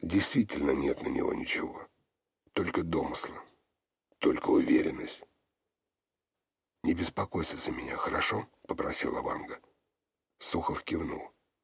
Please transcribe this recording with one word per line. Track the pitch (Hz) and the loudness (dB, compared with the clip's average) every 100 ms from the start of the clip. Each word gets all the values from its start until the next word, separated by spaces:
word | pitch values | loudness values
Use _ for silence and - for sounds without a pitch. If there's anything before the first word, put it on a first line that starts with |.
действительно | - 98 - 135 104 76 71 | 2 2 4 2 2 2 2
нет | 69 69 - | 2 2 0
на | - | -2
него | 67 - | 0 0
ничего. | 64 - - - - - _ _ _ _ _ _ | -2 -2 -4 -4 -8 -16 _ _ _ _ _ _
Только | - 85 92 | -2 0 0
домыслы, | 85 82 82 76 - - - _ _ _ _ _ _ - | 2 0 0 -4 -6 -10 -16 _ _ _ _ _ _ 2
только | - - - | 2 4 4
уверенность. | - - - - - - - - _ _ _ _ _ _ _ _ _ _ _ _ _ _ _ | 4 6 4 4 -2 -8 -10 -14 _ _ _ _ _ _ _ _ _ _ _ _ _ _ _
Не | - | 0
беспокойся | 87 85 - 98 87 - - | 0 0 -2 -2 -2 -2 -4
за | - | -4
меня, | - - - | -4 -4 -4
хорошо?» | - - - - - _ - | -2 0 2 0 -4 _ -6
попросила | - - - - - | -2 -2 0 -2 0
Ванга. | - - - - _ _ _ _ _ _ _ - | -2 -4 -6 -12 _ _ _ _ _ _ _ -12
Сухов | - - - - | -4 -2 0 -4
кивнул, | - 82 78 - - _ _ _ | -2 -4 -2 -6 -10 _ _ _